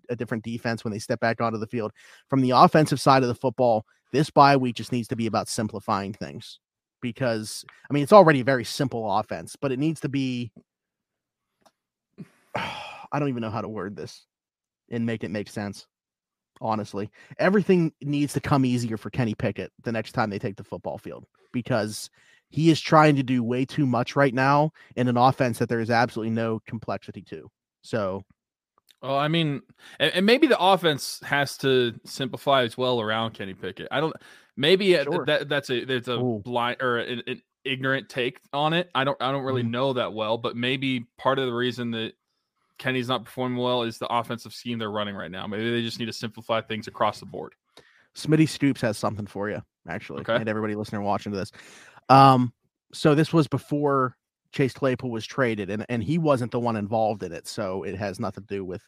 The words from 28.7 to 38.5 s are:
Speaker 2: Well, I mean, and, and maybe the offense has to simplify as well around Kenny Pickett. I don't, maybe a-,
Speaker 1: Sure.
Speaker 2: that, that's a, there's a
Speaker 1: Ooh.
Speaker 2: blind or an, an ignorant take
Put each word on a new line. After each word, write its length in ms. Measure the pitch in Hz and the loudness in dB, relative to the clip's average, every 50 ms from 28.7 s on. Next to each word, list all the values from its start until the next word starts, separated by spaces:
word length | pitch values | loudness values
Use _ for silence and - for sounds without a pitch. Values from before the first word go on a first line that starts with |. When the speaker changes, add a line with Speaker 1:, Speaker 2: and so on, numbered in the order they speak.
| _ _ _ _ _ _ | _ _ _ _ _ _
Speaker 2:
Well, 160 | - 127 135 139 | -8 -4 -2 0
I 100 | 147 151 | 0 0
mean, 340 | 160 170 165 151 143 127 - _ _ _ - - - - | 0 0 0 0 -2 -6 -8 _ _ _ -20 -12 -4 0
and, 140 | 143 151 - | 0 0 2
and 120 | 180 190 | 2 4
maybe 220 | 208 240 277 320 269 | 4 4 6 6 4
the 120 | 220 - | 4 4
offense 600 | 175 190 196 175 175 165 147 127 - - - - - | 4 4 4 4 4 2 0 0 -2 -8 -10 -10 -6
has 320 | - 143 143 139 127 - - | -2 0 0 0 0 -4 -2
to 420 | - 135 131 127 123 117 113 123 - | 0 2 2 2 2 0 -2 -8 -14
simplify 580 | - - - 139 123 113 - - 143 139 135 123 | -14 -10 -8 -8 -8 -8 -4 0 2 4 4 2
as 140 | 117 - - | 0 -2 -4
well 240 | 127 127 127 120 | -2 -2 0 0
around 320 | 107 107 110 110 113 113 107 | -2 -2 -2 -2 -2 -4 -6
Kenny 200 | - 104 98 95 | -8 -12 -12 -10
Pickett. 320 | - - 92 87 - 80 - | -10 -10 -10 -10 -10 -10 -6
I 100 | - 135 | -4 -2
don't, 160 | 156 160 - - - - - - _ _ - | -2 -2 -4 -8 -16 -20 -20 -20 _ _ -6
maybe 380 | - 135 156 190 190 208 190 175 | 0 2 4 4 4 6 4 4
a-, 100 | 160 139 | 4 2
Speaker 1:
Sure. 220 | 143 165 180 135 | 0 -2 -2 0
Speaker 2:
that, 240 | 147 151 143 143 143 | 0 0 0 0 -2
that's 220 | 151 143 - - | -2 -2 -2 -2
a, 120 | 127 117 - | -4 -4 -2
there's 220 | 127 131 123 117 127 | -2 -4 -4 -2 -2
a 120 | 123 117 | -2 -2
Speaker 1:
Ooh. 220 | 123 127 113 104 98 | -2 -2 -2 -4 -6
Speaker 2:
blind 320 | 120 120 120 117 120 123 - | -4 -4 -2 -2 -2 -2 -2
or 180 | 135 127 120 117 | -2 0 0 0
an, 240 | 104 - 123 117 - | -2 -4 -6 -8 -6
an 160 | 123 127 - _ _ _ _ - | -8 -10 -10 _ _ _ _ -6
ignorant 440 | 139 135 131 131 135 135 135 101 - | -6 -4 -2 -2 -2 -2 -2 -4 -6
take 300 | - 135 120 131 139 - _ _ | -6 -4 -4 -4 -4 -8 _ _